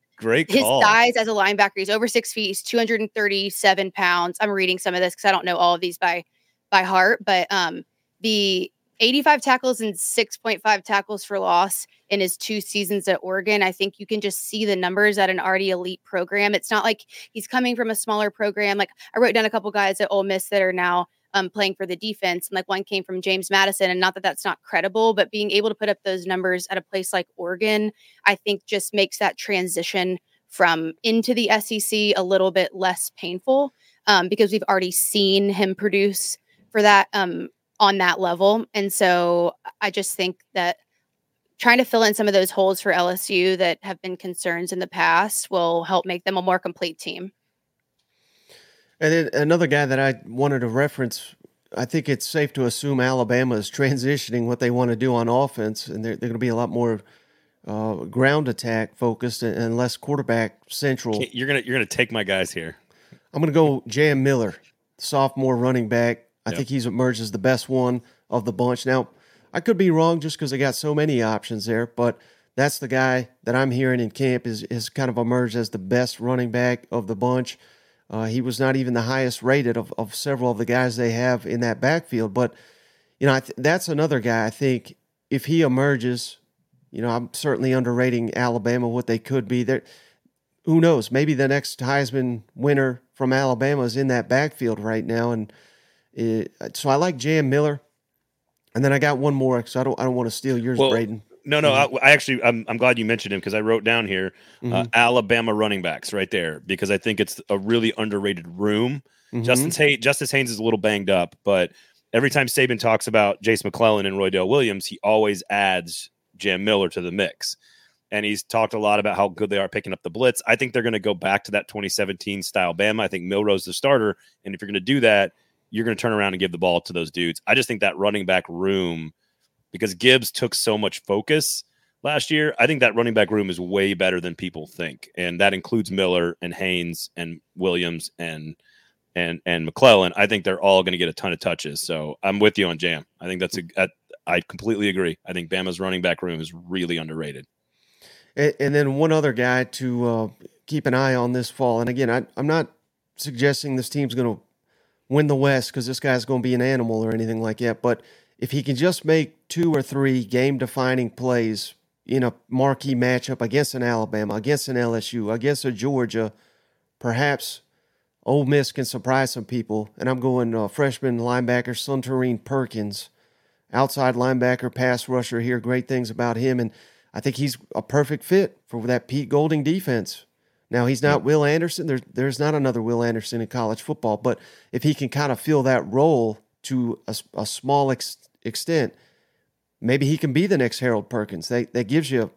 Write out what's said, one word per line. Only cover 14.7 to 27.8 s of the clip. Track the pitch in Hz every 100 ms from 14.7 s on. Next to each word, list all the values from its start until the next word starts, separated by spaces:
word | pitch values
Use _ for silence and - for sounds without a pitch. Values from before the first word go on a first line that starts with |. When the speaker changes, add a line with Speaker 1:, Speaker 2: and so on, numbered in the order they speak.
| 185
Speaker 2:
numbers | 180 190 208 202
at | 185
an | 185
already | 185 190 190
elite | 180 180 185
program. | _ 185 180 202 202
It's | 196 -
not | 214
like | 226 220 - - -
he's | 226 -
coming | 254 247
from | 233 226
a | 214
smaller | 226 214 208
program. | - 208 208 202 196
Like, | 196 _ - 226
I |
wrote | 247
down | 226 214
a |
couple | 220 208
guys | 208 196 190
at | 202
Ole | 196
Miss | 196 190 -
that | 202
are | 185
now, | 180 180 180 175 _ _
um, | 196 185
playing | 214 196
for | 190 180
the | 175
defense, | 220 202 185 175 -
and, |
like, | 190 185
one | 190
came | - 190
from | 180 185
James | 190 190 185
Madison, | 196 196 196 185
and | 185
not | 185
that | 190
that's | 185 -
not | 190 -
credible, | - 175 190 214 226
but | 208 -
being | 214 208
able | 202 214
to |
put | 214 208
up | 202
those | 196 185 175
numbers | 185 185 180 -
at | 185
a |
place | - 190 180
like | 185 -
Oregon, | - 175 180 214 214